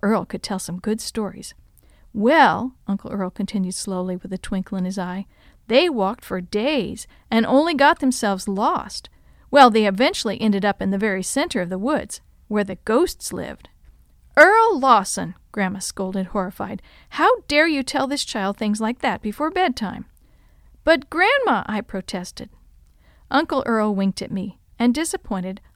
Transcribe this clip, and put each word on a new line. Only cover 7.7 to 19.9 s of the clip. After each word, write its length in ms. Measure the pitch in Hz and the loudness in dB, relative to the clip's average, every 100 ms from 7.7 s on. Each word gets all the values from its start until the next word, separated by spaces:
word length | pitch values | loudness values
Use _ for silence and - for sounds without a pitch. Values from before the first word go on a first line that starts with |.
got 280 | 285 285 330 | 4 4 4
themselves 480 | 262 247 208 190 202 | 0 0 -2 -2 -4
lost. 600 | 196 254 349 - - - _ _ - - | -2 -2 -2 -6 -14 -18 _ _ -20 2
Well, 200 | 285 247 | 8 8
they 160 | 220 208 | 8 2
eventually 540 | 190 277 392 220 - | 2 0 0 -6 -2
ended 240 | 220 202 | 0 2
up 180 | 202 196 | 0 -2
in 80 | 196 | -2
the 80 | 196 | -2
very 240 | 214 190 | -2 -2
center 400 | 185 269 339 226 | -2 -2 -2 -2
of 60 | 175 | -4
the 100 | 185 | -4
woods, 420 | 233 294 - - _ _ _ | -2 -2 -4 -14 _ _ _
where 160 | 208 | -2
the 140 | 202 180 | -2 -6
ghosts 480 | - 226 349 - - | 0 0 0 -4 -10
lived." 360 | 185 - - - _ - _ _ _ _ - | -10 -10 -12 -20 _ -20 _ _ _ _ 8
"Earl 420 | 339 440 453 330 | 8 8 4 2
Lawson," 580 | 269 220 185 - 165 - _ | 4 4 4 -6 -8 -10 _
Grandma 260 | - 190 196 | -4 -4 -4
scolded, 480 | - - 190 196 185 | -10 -8 -6 -4 -4
horrified. 560 | 208 185 - 202 202 - - _ | -4 -6 -8 -10 -10 -14 -20 _
"How 300 | - 359 480 - | 0 2 2 2
dare 200 | 294 330 | 2 2
you 140 | 285 | 0
tell 240 | 262 285 262 | -2 -2 -2
this 160 | 277 | -4
child 320 | - 220 196 202 | -4 -4 -4 -2
things 240 | 214 214 | -4 -2
like 180 | 220 247 | -4 -2
that 240 | 262 196 | -4 -4
before 280 | 214 - 311 | -6 -4 -2
bedtime?" 540 | 370 370 247 208 | 0 0 -2 -6